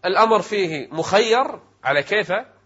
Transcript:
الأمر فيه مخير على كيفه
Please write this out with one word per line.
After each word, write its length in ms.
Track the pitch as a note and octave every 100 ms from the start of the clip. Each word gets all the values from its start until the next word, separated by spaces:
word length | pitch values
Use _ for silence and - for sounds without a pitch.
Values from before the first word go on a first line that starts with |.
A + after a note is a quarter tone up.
الأمر 380 | F3+ F#3+ A3+ A3
فيه 460 | - G#3 F3+ D#3 B2
مخير 680 | D#3 D#3+ G3 A#3 A#3 C4+ C4 _ _
على 180 | B2+ C#3+
كيفه 440 | C#3 G#3+ E3+ F#3+ B3+ _